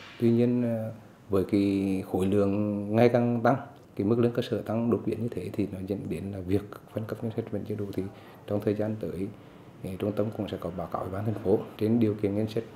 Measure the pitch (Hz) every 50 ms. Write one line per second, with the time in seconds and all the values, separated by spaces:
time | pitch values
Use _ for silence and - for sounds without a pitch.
0 | - - - - 120 117 117 117 120 123 123 123 120 117 113 113 110 113 113 -
1 | - - - - - - 98 98 90 - 104 101 101 101 98 98 98 98 95 95
2 | 92 - - 95 95 95 101 104 98 98 98 104 107 104 104 101 101 104 107 113
3 | 120 120 123 120 120 120 120 117 117 123 135 127 - - - - - - - -
4 | 98 104 120 123 120 120 117 127 117 - 113 95 - 110 107 117 117 120 101 98
5 | - 113 110 104 117 117 - 92 - 101 - 110 95 - 98 92 95 95 98 120
6 | 143 98 85 78 92 98 101 95 90 90 98 101 - - - - - - - 107
7 | 113 110 110 - 120 113 110 113 110 - 107 98 - - 107 107 101 98 - 95
8 | 95 98 - - - - - - - - 101 104 - 107 101 104 104 110 107 107
9 | - 82 - 87 98 113 - - - - - - - - - - - 92 95 87
10 | 98 95 98 - 107 113 107 - 98 92 95 90 - 87 87 87 82 82 - -
11 | 95 98 92 98 107 113 104 107 - 92 110 110 - - - - 107 110 117 120
12 | 113 107 104 107 104 98 101 104 110 110 113 117 - - -